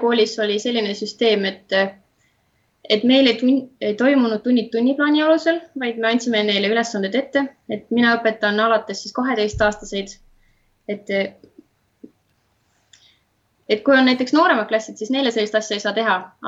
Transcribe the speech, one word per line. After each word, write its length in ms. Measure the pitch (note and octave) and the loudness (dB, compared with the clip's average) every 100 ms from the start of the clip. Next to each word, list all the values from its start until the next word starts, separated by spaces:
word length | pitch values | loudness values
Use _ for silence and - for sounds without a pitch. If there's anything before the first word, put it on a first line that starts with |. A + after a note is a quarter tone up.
koolis 360 | A#3 A#3 A3 - | 0 2 0 0
oli 200 | G#3 G#3 | -2 -2
selline 340 | B3 A#3+ G#3 - | -2 -2 -4 -6
süsteem, 480 | G#3 - A#3 G3+ F#3+ | -8 -2 0 2 -2
et, 480 | F#3+ - F#3+ G3 - _ _ _ _ _ _ _ _ - | -6 -4 -2 -2 -6 _ _ _ _ _ _ _ _ -2
et 140 | G#3+ | 0
meil 240 | A#3+ C4+ C4 | 4 4 4
ei 100 | - | 2
tun-, 240 | B3+ C4+ - - | 2 0 -2 -6
ei 160 | G#3 G#3 | -4 0
toimunud 420 | C4 C#4 A#3 G#3+ B3 | 2 4 2 0 0
tunnid 260 | B3 A3 | 0 0
tunniplaani 520 | A3+ B3 C#4 D4 D4+ D#4 | 0 0 0 2 2 4
alusel, 340 | D#4+ E4 E4+ - C4+ | 2 2 -2 -4 -8
vaid 200 | A#3+ A#3 | -6 -2
me 140 | A3+ | 0
andsime 300 | A#3+ A#3+ G#3+ G#3 | 0 0 0 0
neile 240 | G3+ G3+ | 0 0
ülesanded 460 | A#3 A#3 G3+ F#3+ A#3+ | 0 -2 -4 -2 -2
ette, 300 | C4+ C#4 C4+ - - | -2 -2 -4 -8 -10
et 200 | G#3 - | -8 -2
mina 260 | A#3 A#3 A#3 | 2 2 2
õpetan 440 | A3 A3 G#3 G#3 | 0 -2 -2 0
alates 420 | A3+ A3 G#3+ G3 | 2 0 -2 -10
siis 100 | G3+ | -8
kaheteistaastaseid, 1000 | - B3+ A3 G#3 - G#3 G#3+ G#3 G3 G3 - _ _ _ _ _ _ - | -4 -2 0 -2 0 0 -2 -8 -10 -10 -14 _ _ _ _ _ _ -10
et, 260 | G3+ - G3 F#3+ - - _ - _ _ _ - _ _ _ _ _ _ _ _ _ _ _ _ _ _ _ - | -10 -4 -4 -4 -8 -20 _ -20 _ _ _ -20 _ _ _ _ _ _ _ _ _ _ _ _ _ _ _ -4
et 120 | G#3+ C#4 | -2 4
kui 120 | C4 | 4
on 80 | B3+ | 4
näiteks 280 | B3+ B3 D4+ | 2 2 4
nooremad 320 | F4+ B3+ G#3 | 4 2 0
klassid, 280 | A3 A3 G3+ | -2 -4 -10
siis 100 | A3 | -4
neile 180 | C4+ B3+ | -2 0
sellist 220 | A3+ G#3 A3 | -2 -2 -2
asja 200 | G#3+ G3+ | -2 -4
ei 40 | |
saa 120 | G#3 G#3 | -4 -2
teha, 220 | A3 F#3 - _ | 0 -2 -4 _